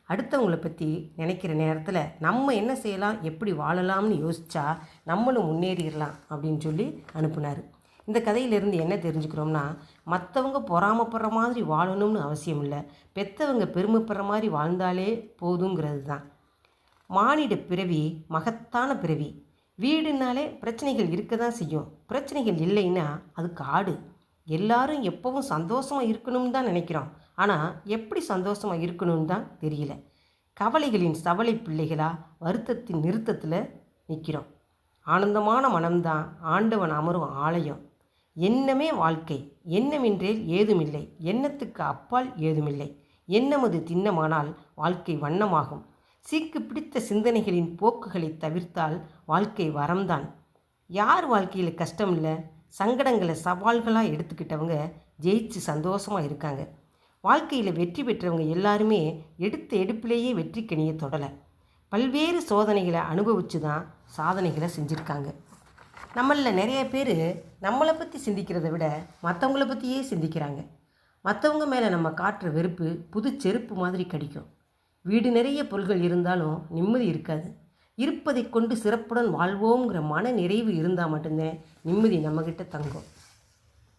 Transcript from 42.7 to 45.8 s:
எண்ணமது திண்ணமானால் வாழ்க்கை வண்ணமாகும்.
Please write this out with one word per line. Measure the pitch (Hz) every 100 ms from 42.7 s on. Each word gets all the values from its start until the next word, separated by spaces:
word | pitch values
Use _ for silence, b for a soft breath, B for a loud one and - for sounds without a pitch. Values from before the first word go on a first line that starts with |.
| 143 147 - b b b
எண்ணமது | 202 277 285 240 165
திண்ணமானால் | - 175 202 170 156 160 147 - B
வாழ்க்கை | - 156 180 - 151
வண்ணமாகும். | 147 180 214 160 131 147